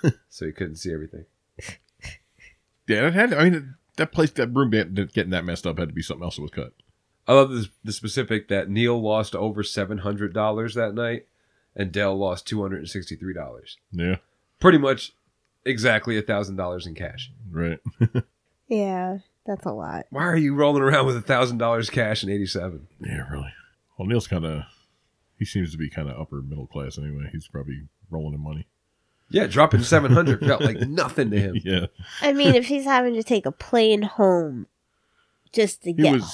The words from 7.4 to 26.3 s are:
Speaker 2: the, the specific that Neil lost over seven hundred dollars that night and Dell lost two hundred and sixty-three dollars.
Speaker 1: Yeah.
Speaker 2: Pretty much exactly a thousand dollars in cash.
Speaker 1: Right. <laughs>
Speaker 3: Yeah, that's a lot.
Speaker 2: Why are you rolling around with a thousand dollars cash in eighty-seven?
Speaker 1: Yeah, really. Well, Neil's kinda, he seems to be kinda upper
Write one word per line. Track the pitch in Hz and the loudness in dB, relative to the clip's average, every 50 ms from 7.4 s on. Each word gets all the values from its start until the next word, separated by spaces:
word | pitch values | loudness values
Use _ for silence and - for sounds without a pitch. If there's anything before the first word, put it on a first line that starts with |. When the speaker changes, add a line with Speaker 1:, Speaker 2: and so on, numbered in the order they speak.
| 135 135 | 8 6
Speaker 2:
the, | 127 117 101 95 _ _ | 2 -4 -4 -6 _ _
the | - 110 | -10 -10
specific | 101 - - 107 - 135 120 - 113 104 - - | -10 -8 -8 -6 -4 -4 -2 -2 -2 -4 -2 -2
that | 101 98 - 98 | -2 -2 0 0
Neil | 101 110 117 120 120 117 | 2 2 2 2 2 0
lost | 110 107 107 110 107 - - | 0 0 0 0 0 -2 -4
over | 87 104 110 107 104 101 | -4 -4 -2 -2 -4 -6
seven | - - 107 98 95 104 95 | -4 -4 -4 -4 -4 -4 -6
hundred | 90 104 104 101 104 92 | -4 -4 -4 -4 -4 -4
dollars | 87 110 107 107 104 110 113 113 101 | -2 -2 0 0 0 -2 -4 -4 -4
that | 117 113 107 101 | -4 -4 -2 -2
night | 117 120 117 117 - - _ _ _ _ _ _ _ _ _ - | -4 -4 -4 -4 -6 -10 _ _ _ _ _ _ _ _ _ -8
and | 101 98 92 | -6 -6 -4
Dell | 82 101 104 98 98 | -2 0 0 0 0
lost | 98 98 92 90 - - | 0 -2 -2 -4 -4 -6
two | - 110 107 | -6 -4 -4
hundred | 98 95 98 90 | -4 -4 -6 -8
and | 76 82 | -10 -10
sixty-three | - 98 85 - - - 87 95 90 | -10 -10 -10 -10 -12 -10 -6 -6 -6
dollars. | 87 71 64 58 58 - - - _ _ - | -6 -6 -10 -14 -18 -20 -20 -20 _ _ -10
Speaker 1:
Yeah. | 95 85 85 90 92 - _ _ _ _ _ _ _ - | -6 -2 0 0 -2 -2 _ _ _ _ _ _ _ 6
Speaker 2:
Pretty | - 185 170 - | 6 8 8 8
much | 139 135 131 123 - - _ _ _ _ _ _ _ _ _ _ - | 6 4 0 -2 -4 -16 _ _ _ _ _ _ _ _ _ _ -4
exactly | 131 131 107 110 127 110 107 - 120 113 | -4 -2 2 2 2 2 2 2 0 -2
a | 104 | -2
thousand | 104 - 107 101 104 95 95 | 0 0 0 0 -2 -4 -4
dollars | 95 90 87 90 90 85 | -6 -4 -4 -4 -8 -10
in | 87 80 | -12 -10
cash. | - 85 87 - - - - - - 110 92 | -10 -10 -10 -10 -12 -16 -16 -18 -18 -16 -8
Speaker 1:
Right. | 82 80 85 82 80 - - - - - | -4 -4 -2 -2 -4 -6 -8 -8 0 0
<laughs> | 117 - - 123 - _ _ _ _ _ _ _ _ - | 0 0 0 -2 -6 _ _ _ _ _ _ _ _ -2
Speaker 3:
Yeah, | 233 214 202 196 185 180 180 185 196 196 _ _ _ _ - | -2 0 0 -2 -2 -4 -4 -4 -6 -8 _ _ _ _ -8
that's | 220 196 - - | -8 -8 -6 -6
a | 180 | -8
lot. | 107 107 82 82 82 85 - - | -6 -6 -8 -8 -10 -10 -10 -8
Speaker 2:
Why | 131 139 165 | -6 -2 0
are | 175 170 | 2 2
you | 160 151 139 | 2 2 2
rolling | 143 143 147 147 147 143 | 4 4 4 4 6 4
around | 135 135 139 139 135 | 4 4 4 4 4
with | 135 123 | 2 0
a | 117 | -2
thousand | 101 - 131 123 127 123 120 117 | 0 0 2 2 2 2 0 0
dollars | 120 117 117 113 113 - | 0 0 0 0 -2 -2
cash | - 127 113 107 110 - - | -2 0 0 0 0 -2 -2
in | 95 | -2
eighty-seven? | 101 101 98 92 - 92 87 92 82 73 - - _ - | -2 -2 -2 -2 -4 -4 -6 -6 -8 -10 -16 -20 _ -12
Speaker 1:
Yeah, | - - - 71 65 71 | -10 -8 -8 -8 -8 -8
really. | 73 71 69 67 - - - _ _ _ _ _ _ | -8 -8 -10 -10 -12 -18 -20 _ _ _ _ _ _
Well, | - 92 101 | -8 -4 0
Neil's | 120 113 - | 0 0 0
kinda, | - 92 85 80 78 78 76 - - _ _ _ _ _ _ _ _ _ _ _ _ _ - | -2 -4 -4 -4 -4 -6 -8 -8 -12 _ _ _ _ _ _ _ _ _ _ _ _ _ -8
he | 107 | -8
seems | - - 101 90 80 | -4 -2 -4 -4 -4
to | 78 80 | -4 -8
be | 78 78 | -8 -8
kinda | - - 76 69 62 67 | -6 -8 -8 -8 -8 -10
upper | 80 - | -12 -10